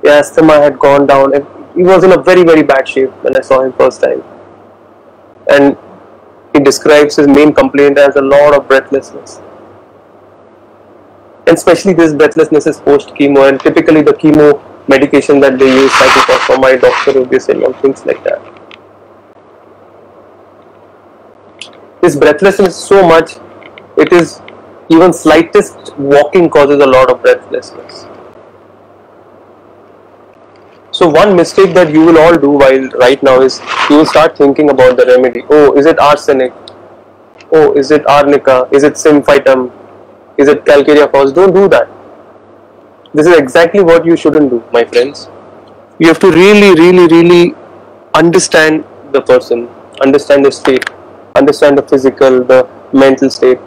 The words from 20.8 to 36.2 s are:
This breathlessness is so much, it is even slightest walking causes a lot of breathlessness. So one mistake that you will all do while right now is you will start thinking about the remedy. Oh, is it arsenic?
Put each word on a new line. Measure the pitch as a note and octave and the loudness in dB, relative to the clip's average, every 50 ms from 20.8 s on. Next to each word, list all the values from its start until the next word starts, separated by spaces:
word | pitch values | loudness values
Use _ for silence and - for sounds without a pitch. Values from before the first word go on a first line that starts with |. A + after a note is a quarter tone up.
| - _ _ _ _ - _ _ _ - _ _ _ - _ _ - - - - - - _ _ | -20 _ _ _ _ -20 _ _ _ -20 _ _ _ -20 _ _ -20 -20 -20 -20 -20 -20 _ _
This | - F3 D3 | -2 -2 0
breathlessness | C#3+ D#3 D#3 - - F#3+ G3 F#3+ - G3+ F3+ | 0 0 0 0 0 0 -2 0 0 -2 -2
is | E3+ | -2
so | - - - G3+ G3 F#3+ | -6 -4 0 2 2 2
much, | E3+ E3 E3 D#3+ - - - - - - - - - - - - - - | 2 2 0 0 -4 -10 -20 -20 -20 -20 -20 -20 -20 -20 -20 -20 -12 -4
it | - - - F3+ | -4 -2 0 0
is | F3 E3 D#3 - - - - - - - - - - - - | 0 0 -2 -8 -20 -20 -20 -20 -20 -20 -20 -20 -20 -6 -2
even | D#3+ D#3+ F3 F3+ E3+ | 0 2 2 2 0
slightest | - - D#3+ D#3 D#3+ E3+ - - G#3 G3 - - - - - - C#3+ | -2 -2 0 0 0 0 0 0 -2 -2 -2 -10 -20 -20 -20 -14 -10
walking | C#3 C#3 C#3+ C#3+ D3 - - F#3+ F3 D#3+ | -4 0 0 0 0 0 0 -2 -2 0
causes | - D#3 C#3+ C#3 C#3+ C#3+ | 0 0 0 2 2 0
a | C#3+ | 2
lot | C3+ C3 B2+ C3 B2+ | 2 2 2 2 0
of | B2+ B2 | -2 -2
breathlessness. | - B2+ B2 - - - A#2+ B2 - - - - - - - - - - - - - - - - - - _ _ _ _ _ _ _ _ _ _ _ _ _ _ _ _ _ - _ _ - _ _ - _ _ - _ _ _ _ _ _ _ - _ _ _ _ _ _ _ _ _ _ _ _ _ | 0 -2 -2 -2 -6 -12 -12 -12 -12 -12 -20 -20 -20 -20 -20 -20 -20 -20 -20 -20 -20 -20 -20 -20 -20 -20 _ _ _ _ _ _ _ _ _ _ _ _ _ _ _ _ _ -20 _ _ -20 _ _ -20 _ _ -20 _ _ _ _ _ _ _ -20 _ _ _ _ _ _ _ _ _ _ _ _ _
So | - - F#3 E3+ | -6 -4 -2 0
one | C#3+ D#3 F#3+ G#3 F#3+ | 0 0 0 2 0
mistake | F3 D#3+ D#3 - - F#3+ F3+ E3+ | 0 -2 -2 0 0 0 2 2
that | F#3 F3+ D#3 D3 | 0 0 2 2
you | D#3 D#3+ | 2 2
will | E3+ E3+ D#3+ | 4 4 4
all | D#3 E3 E3+ | 4 2 2
do | D#3+ C#3 C#3 | 0 0 0
while | D3 C#3 C#3 C3+ C3+ C3+ C3 B2+ - A#2+ | 0 2 2 2 2 0 -4 -6 -4 0
right | B2 B2 C#3 C3+ - | 0 0 0 0 0
now | C#3 C3 B2+ | 0 2 2
is | C3 C3 - - - - - - - - | 2 0 -2 -6 -12 -12 -10 -8 -4 0
you | D3 D3 | 0 0
will | D#3 | 0
start | - - D#3+ D#3 E3 E3 | 0 0 0 0 0 0
thinking | - C#3+ C#3 C#3 - D3+ D3 | 0 0 0 0 0 -2 -2
about | C#3 C3 B2+ B2+ B2+ | 0 2 2 2 2
the | B2 B2+ | 2 0
remedy. | B2+ B2+ B2+ B2+ B2+ A#2 A#2+ - - | 2 2 0 0 -2 -4 -6 -4 0
Oh, | D3 D3+ D3 C#3 C3 C#3 | 2 2 2 2 2 2
is | C#3 | 0
it | D#3+ D#3+ - | 0 0 2
arsenic? | C3 C#3+ D3 C#3+ | 0 0 0 -2